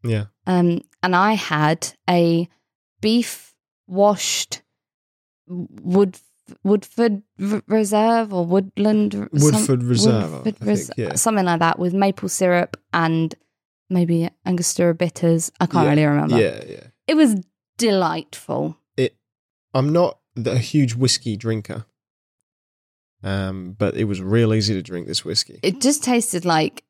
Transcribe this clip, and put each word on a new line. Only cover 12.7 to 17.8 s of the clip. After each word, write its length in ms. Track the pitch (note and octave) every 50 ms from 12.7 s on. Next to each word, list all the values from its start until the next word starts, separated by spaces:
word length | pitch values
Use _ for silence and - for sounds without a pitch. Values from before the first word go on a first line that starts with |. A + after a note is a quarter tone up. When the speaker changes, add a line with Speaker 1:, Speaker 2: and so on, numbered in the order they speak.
| - - _ _
Speaker 2:
and 420 | - E3+ E3 E3 D#3+ E3 E3 D#3+ - _ _ _ _ _ _ _ _ _ _ _
maybe 380 | F#3 F3+ F3 E3 E3+ E3 E3 E3+ _ _ _
Angostura 500 | F#3 F3+ F3 F3 - - - F3 F3 E3+
bitters. 560 | E3 F3+ E3+ - - - E3+ E3 E3 E3 - _ _
I 60 | D#3+
can't 180 | E3 - E3+ D#3
Speaker 1:
Yeah. 60 | D3+
Speaker 2:
really 140 | C#3+ D3+ D3+
remember. 340 | D3 D3 D3 D3 - - A#2
Speaker 1:
Yeah, 220 | G#2+ D#2+ A#1+ - - -
yeah. 120 | - - - B2 _ _ _ -
Speaker 2:
It 60 | D4+
was 200 | D4+ D#4 B3+ G#3+ F#3+ F3 _ _ _ _ _ _
delightful. 1000 | -